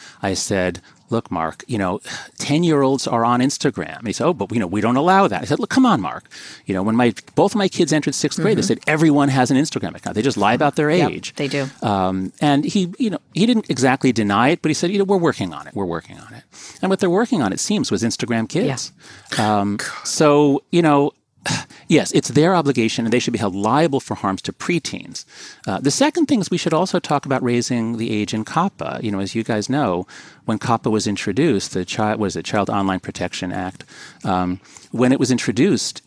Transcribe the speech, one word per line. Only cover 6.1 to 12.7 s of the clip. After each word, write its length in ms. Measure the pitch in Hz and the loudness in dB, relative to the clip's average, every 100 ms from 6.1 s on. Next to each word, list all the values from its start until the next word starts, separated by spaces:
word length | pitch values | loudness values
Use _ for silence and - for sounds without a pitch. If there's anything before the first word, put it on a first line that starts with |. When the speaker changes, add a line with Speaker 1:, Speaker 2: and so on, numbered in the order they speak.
| - - - - - - | -8 -14 -20 -20 -14 -4
Speaker 1:
You 80 | |
know, 80 | 95 | -2
when 140 | 101 113 | 0 2
my, 160 | 123 104 - | 2 0 -4
both 180 | - 196 | 2 2
of 40 | 214 | 2
my 100 | 190 | 0
kids 240 | - 165 | 0 2
entered 220 | 156 151 | 2 0
sixth 260 | - 151 - | -2 -2 0
grade, 160 | 175 208 | 0 2
they 60 | |
Speaker 2:
Mm-hmm. 40 | - | 0
Speaker 1:
said 120 | 113 - | 0 0
everyone 420 | 151 160 143 143 | 2 4 4 4
has 220 | 135 151 | 2 2
an 60 | 135 | 2
Instagram 360 | 160 - 90 | 2 -2 -6
account. 200 | - - 95 | -8 -6 -2
They 60 | |
just 140 | 131 113 | 0 2
lie 160 | 101 | 2
about 220 | 151 147 151 | 4 2 2
their 140 | 151 | 2
Speaker 2:
Yep, 200 | 175 156 | 2 0
Speaker 1:
age." 240 | 82 - - | -2 -10 -6
Speaker 2:
they 120 | 139 | -4
do. 200 | 143 135 - | -4 -4 -4
Speaker 1:
Um, 500 | - 98 92 95 95 - | -2 0 0 -2 -6 -2
and 240 | 147 143 | 2 2
he, 280 | 156 | 2